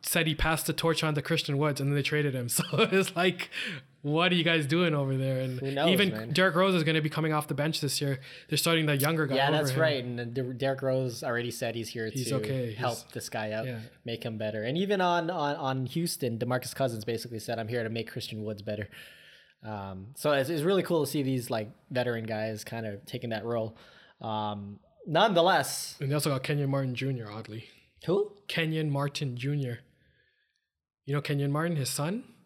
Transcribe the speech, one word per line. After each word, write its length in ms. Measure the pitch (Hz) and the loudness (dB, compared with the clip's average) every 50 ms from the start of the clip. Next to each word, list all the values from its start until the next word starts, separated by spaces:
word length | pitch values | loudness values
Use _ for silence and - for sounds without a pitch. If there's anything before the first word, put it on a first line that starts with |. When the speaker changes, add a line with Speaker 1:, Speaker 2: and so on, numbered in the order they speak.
| - | -2
Speaker 1:
said 240 | - - 175 165 | 0 2 2 2
he 80 | 160 151 | 2 2
passed 320 | 147 - 160 160 156 - | 2 2 2 2 0 0
the 60 | - 151 | -2 -2
torch 320 | - - 165 160 151 - | 0 2 0 2 2 2
on 100 | 156 147 | 0 0
to 80 | 147 139 | 0 0
Christian 360 | - 165 151 - - 143 139 | 0 0 -2 0 0 0 0
Woods, 220 | 151 151 143 143 | 2 0 0 0
and 100 | 143 139 | 0 0
then 40 | 143 | 0
they 60 | 143 139 | 0 0
traded 320 | - 151 151 147 147 127 | 0 0 0 0 0 0
him. 140 | 127 120 120 | -2 -2 -2
<laughs> 80 | - | -2
So 80 | - - - - | -2 -2 0 2
it's 420 | - 220 220 190 196 190 190 - | 2 2 4 4 2 2 2 0
like, 360 | 170 175 185 180 180 - - - - - 233 180 143 - _ _ _ - | 2 2 2 2 0 -8 -10 -8 -8 -8 -8 -8 -10 -12 _ _ _ -4
what 300 | 143 147 160 175 185 180 | 0 2 4 4 4 4
are 20 | |
you 80 | 175 160 | 4 4
guys 240 | 165 165 165 151 | 4 4 2 2
doing 280 | 135 151 170 180 170 151 | 2 2 2 4 4 2
over 200 | 147 139 135 135 | 2 0 0 0
there? 240 | 131 135 135 131 131 | 0 0 0 0 0
And 200 | 131 131 127 127 | -2 -4 -4 -4
Speaker 2:
Who 100 | 135 135 | -4 -4
knows, 200 | 135 139 147 165 | -2 2 4 4
Speaker 1:
even 200 | 190 185 208 196 | 6 6 4 4
Speaker 2:
man? 200 | 123 110 110 117 151 | 2 -2 -4 -2 2
Speaker 1:
Derrick 240 | 160 185 190 156 | 4 4 4 6
Rose 180 | 170 185 196 190 | 4 4 6 4
is 80 | 175 156 | 4 4
gonna 180 | 151 160 160 | 4 2 2
be 80 | 151 156 | 2 0
coming 240 | 147 - 156 160 156 | 0 0 0 2 2
off 140 | 151 147 | 0 0
the 80 | - 151 | -2 -2
bench 260 | 135 143 156 156 - | 0 0 0 0 0
this 200 | - 139 - - | -2 -2 -2 0
year. 180 | 147 139 135 127 - - - - - _ | 0 0 -2 -2 -6 -12 -18 -18 -8 _
They're 100 | - 143 | -2 0
starting 280 | - 170 165 165 156 | 2 4 4 4 4
the 100 | 151 147 | 4 4
younger 320 | 139 139 147 165 160 156 131 | 4 4 2 4 2 2 2
guy 80 | 135 | 4
Speaker 2:
Yeah, 120 | 135 139 143 | 4 4 4
Speaker 1:
over 100 | 151 151 | 4 4
Speaker 2:
that's 120 | 151 139 | 2 2
Speaker 1:
him. 100 | 131 139 | 2 4
Speaker 2:
right. 240 | 160 156 147 131 120 | 4 4 4 0 -2
And 300 | 123 123 120 120 117 117 | -4 -4 -4 -6 -4 -2
De-, 200 | 123 131 123 131 | -2 -2 -2 -2
Derrick 280 | 120 135 135 135 131 135 | 0 0 0 0 2 2
Rose 400 | 135 131 131 131 127 117 - - | 2 2 2 2 0 -2 -4 -4
already 300 | 143 120 117 120 120 120 | -2 0 0 0 -2 -4
said 240 | - - 117 113 | -2 -2 -2 -2
he's 120 | 117 113 107 | -2 -6 -6
here 180 | - 120 113 110 107 | -4 -4 -4 -4 -2
Speaker 1:
He's 180 | 135 123 113 | -2 -2 0
Speaker 2:
to 60 | - | 0
Speaker 1:
okay. 360 | - 107 107 135 131 123 117 107 | -2 0 0 -2 -2 -2 -2 -4
Speaker 2:
help 200 | 101 123 127 117 113 - | -2 0 -2 -2 -2 -8
Speaker 1:
He's 80 | - - | -10 -10
Speaker 2:
this 160 | 120 - - | -10 -10 -6
guy 240 | - 117 107 107 107 | -4 -4 -4 -2 -2
out, 140 | 110 113 | -4 -4
Speaker 1:
Yeah. 120 | 131 123 113 110 113 - - _ | -4 -6 -8 -10 -12 -16 -14 _
Speaker 2:
make 200 | 120 117 110 - | -8 -6 -4 -4
him 140 | 120 113 107 | -6 -6 -2
better. 260 | 110 107 107 110 107 | -4 -2 -2 -2 -2
And 120 | 117 135 | -2 0
even 240 | 165 190 196 208 190 | 0 0 0 2 2
on, 300 | 185 180 175 175 165 165 | 2 2 2 2 2 0
on, 240 | 180 175 147 143 143 | -2 0 0 0 0
on 320 | 170 151 131 131 131 131 | 0 0 -2 0 0 -2
Houston, 500 | 117 - 170 170 170 - - - 123 113 | -2 -2 -2 -2 -2 -2 -2 -2 -2 -2
DeMarcus 380 | 113 123 123 127 127 127 120 - | -2 -2 0 0 -2 -2 -4 -4
Cousins 300 | - 135 131 117 110 110 | 0 0 0 0 -2 -4
basically 340 | - 117 110 - 123 120 110 | -4 -4 -6 -6 -6 -10 -10
said, 220 | 104 - 120 113 | -6 -6 -4 -4
"I'm 80 | 113 110 | -4 -2
here 160 | 120 123 113 | -2 -2 -2
to 60 | 110 | -2
make 200 | 113 117 113 - | -2 -4 -6 -6
Christian 320 | - 127 117 - - 107 107 | -6 -10 -8 -8 -8 -6 -6
Woods 180 | 107 110 101 101 | -6 -6 -6 -6
better." 260 | 107 104 104 104 - - - - - - - - - - - - _ _ _ - | -6 -6 -6 -6 -8 -10 -18 -18 -18 -20 -20 -20 -20 -20 -20 -20 _ _ _ -12
Um, 440 | 113 107 101 98 98 95 95 95 110 139 | -10 -8 -8 -8 -8 -10 -10 -12 -14 -14
so 160 | - - 151 147 | -4 0 2 2
it's, 160 | 139 135 135 | 2 2 0
it's 140 | 170 160 143 | 0 0 2
really 220 | 175 202 190 175 | 2 2 2 2
cool 200 | - 175 165 147 | 2 2 2 2
to 60 | 135 | 2
see 120 | - 156 139 | 0 0 0
these, 260 | 131 135 131 117 123 | 2 0 0 0 -2
like, 180 | 127 113 110 107 - _ _ _ | -4 -4 -4 -6 -10 _ _ _
veteran 340 | - 123 123 123 120 113 113 | -2 -2 0 0 0 -2 -2
guys 380 | 110 110 107 110 110 110 104 - | -4 -4 -2 -2 -4 -4 -6 -8
kind 240 | - - 117 113 | -8 -8 -6 -6
of 180 | 110 101 101 - | -6 -8 -8 -12
taking 240 | - - 123 120 120 | -10 -10 -8 -6 -4
that 140 | 113 110 98 | -4 -4 -2
role. 320 | 117 117 117 110 113 113 - - - - - - - - _ | -2 0 0 -2 -2 -6 -12 -20 -20 -20 -20 -20 -20 -20 _
Um, 580 | - 117 107 107 107 107 104 104 101 101 101 - _ _ _ _ - 220 | -8 -4 -2 -2 -2 -2 -4 -6 -8 -10 -12 -14 _ _ _ _ -8 0
nonetheless, 880 | 147 160 196 226 202 170 165 180 190 160 135 131 - - - - - - | 4 6 6 6 6 6 6 8 6 6 4 2 -2 -6 -8 -10 -8 -6
Speaker 1:
And 100 | 147 135 | -2 0
they 40 | 139 | 0
also 160 | 151 143 160 | 2 2 2
got 140 | 143 131 131 | 0 0 0
Kenyon 260 | - 151 147 143 139 | 0 0 0 2 2
Martin 240 | 135 139 135 131 123 | 2 0 0 -2 -2
Junior, 340 | 120 131 135 135 123 113 104 104 | -2 -2 -2 -2 -2 -4 -8 -10
oddly. 320 | 107 110 110 107 110 113 - - - _ _ _ _ - | -10 -10 -10 -10 -12 -12 -14 -20 -20 _ _ _ _ -2
Speaker 2:
Who? 280 | - 170 381 415 415 - - _ | 0 2 2 2 0 -4 -20 _
Speaker 1:
Kenyon 440 | _ - - 165 156 160 160 156 151 | _ -2 0 0 0 0 0 0 0
Martin 460 | 143 139 139 143 143 - 151 135 123 | 0 0 0 -2 -2 -2 -4 -4 -4
Junior. 440 | 120 120 139 147 147 139 123 117 113 - _ _ _ _ _ _ _ _ _ _ _ _ _ _ _ _ _ _ _ _ _ _ _ _ | -4 -2 -2 0 0 -2 -2 -4 -8 -10 _ _ _ _ _ _ _ _ _ _ _ _ _ _ _ _ _ _ _ _ _ _ _ _
You 100 | - 139 | -2 -2
know 60 | 147 | -2
Kenyon 300 | 143 - 147 143 139 139 139 | 0 0 0 0 2 2 2
Martin, 240 | 147 160 170 175 | 2 2 2 0
his 120 | 151 135 117 | 0 0 -2
son? 340 | - - 143 156 196 233 269 - - _ _ | -2 -2 -2 -2 -2 -4 -6 -10 -20 _ _